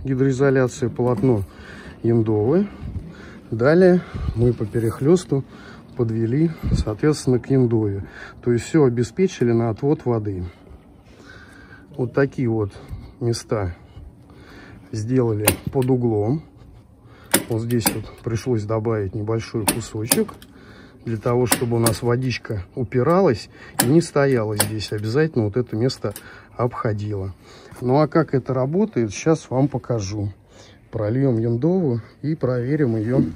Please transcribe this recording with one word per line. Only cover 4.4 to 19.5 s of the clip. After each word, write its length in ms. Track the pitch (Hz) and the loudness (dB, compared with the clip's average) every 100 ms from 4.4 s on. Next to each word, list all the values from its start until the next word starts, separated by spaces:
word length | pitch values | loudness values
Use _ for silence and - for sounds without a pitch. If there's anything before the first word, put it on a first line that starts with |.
| 120 | 2
по 120 | 113 107 | 2 -2
перехлёсту 800 | 120 110 101 135 180 - 139 131 - - - - - | 0 -2 0 4 4 4 -2 -2 -16 -18 -20 -20 -4
подвели, 540 | 117 113 113 131 165 160 - | -2 0 0 2 0 0 -2
соответственно, 680 | - - 107 151 147 - 123 | 0 -2 0 0 2 2 0
к 100 | - | 2
яндове. 560 | 135 123 113 107 98 95 - - - | 2 4 2 0 -2 -8 -14 -18 -6
То 80 | - | 0
есть 140 | 120 - | 0 2
всё 200 | 160 135 | 4 4
обеспечили 680 | 120 117 - 190 - 123 | 4 -2 0 -2 2 2
на 180 | 117 117 | 2 0
отвод 360 | 107 139 156 - | 0 0 0 0
воды. 400 | 117 104 95 87 - - - - - - - - - - - - - - - | -2 -2 -6 -8 -12 -20 -20 -20 -20 -20 -20 -20 -20 -20 -20 -20 -20 -18 -6
Вот 160 | 123 | -2
такие 360 | - 139 - 123 | 0 0 0 0
вот 240 | 113 104 - - - - - | 0 -2 -6 -16 -16 -16 -6
места 560 | 120 117 - 113 92 87 - - - - - - - - - - - | -4 -4 -4 -4 -2 -6 -16 -20 -20 -20 -20 -20 -20 -20 -20 -20 -12
сделали 560 | 113 107 131 117 104 104 98 - | -8 0 2 2 2 0 0 -4
под 180 | 139 127 | -2 2
углом. 540 | 127 120 107 104 156 - - - - - - - - - - - | 2 2 2 0 -2 -4 -20 -20 -20 -20 -20 -20 -20 -2 -2 0
Вот 120 | 113 | -4
здесь 240 | 117 120 107 | 0 0 0
вот 120 | 107 101 - | -4 -10 -12
пришлось 400 | - 113 - 117 | -6 -4 -2 -2
добавить 520 | 104 113 110 110 98 110 | 0 -2 0 -2 -2 -4
небольшой 500 | 104 113 - | -2 -4 -2